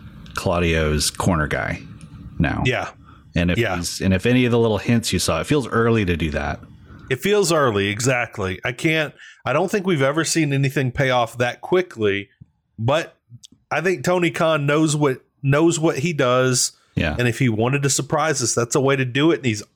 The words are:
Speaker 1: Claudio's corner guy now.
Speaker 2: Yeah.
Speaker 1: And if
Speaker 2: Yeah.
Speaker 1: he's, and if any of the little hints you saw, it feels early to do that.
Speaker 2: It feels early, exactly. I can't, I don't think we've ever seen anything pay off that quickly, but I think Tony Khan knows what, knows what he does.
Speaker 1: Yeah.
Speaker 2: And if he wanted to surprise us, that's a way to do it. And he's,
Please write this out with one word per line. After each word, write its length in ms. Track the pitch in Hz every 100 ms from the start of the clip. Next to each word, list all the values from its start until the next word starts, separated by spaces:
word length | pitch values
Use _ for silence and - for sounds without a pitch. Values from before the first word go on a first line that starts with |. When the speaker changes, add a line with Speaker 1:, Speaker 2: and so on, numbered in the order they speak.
| - - -
Speaker 1:
Claudio's 800 | - 98 87 87 80 78 76 -
corner 360 | - - 82 71
guy 320 | 69 55 - - - - - - -
now. 240 | - 110 107
Speaker 2:
Yeah. 240 | 110 85 - - - - 82
Speaker 1:
And 160 | 87
if 80 | 87
Speaker 2:
Yeah. 180 | 110 87
Speaker 1:
he's, 240 | 82 -
and 140 | 98 92
if 100 | 117
any 200 | 127 123
of 60 |
the 80 | 117
little 200 | 113 104
hints 340 | - 117 -
you 60 | 90
saw, 200 | - 80
it 40 | -
feels 220 | 147 113
early 380 | 110 117 113 92
to 120 | 82
do 140 | 80
that. 280 | 73 73 - - - - - -
Speaker 2:
It 60 | 127
feels 300 | 190 208 175
early, 360 | 165 135 101 101
exactly. 720 | 104 120 123 117 - 95 92 123
I 60 |
can't, 420 | 123 160 160 143 - - - 120
I 80 |
don't 160 | 139 185
think 160 | 214 180
we've 160 | 160
ever 240 | 135 151 151
seen 260 | 165 151
anything 380 | 139 139 143 131
pay 200 | - 131
off 260 | 127 113 120
that 240 | 120 -
quickly, 680 | - 185 185 113 104 98 101 _ - _ _ -
but 360 | 113 151 - _ _ 120 - _ _
I 100 | 143
think 220 | 175 175
Tony 280 | 151 180 170
Khan 340 | 165 165 156 143
knows 300 | 151 156 147
what, 260 | 147 123 - _
knows 360 | 135 143 165 156
what 200 | 156 143
he 120 | 165
does. 600 | 151 127 127 127 123 - - _ -
Speaker 1:
Yeah. 200 | 85 80
Speaker 2:
And 100 | 123
if 100 | 110
he 80 | 131
wanted 360 | 107 117 143
to 60 | 139
surprise 500 | - 135 156 160 131
us, 140 | 120 -
that's 200 | 120 151
a 60 |
way 140 | 135 139
to 80 | 131
do 260 | 120 160
it. 40 | 156
And 80 | 131
he's, 180 | 104 -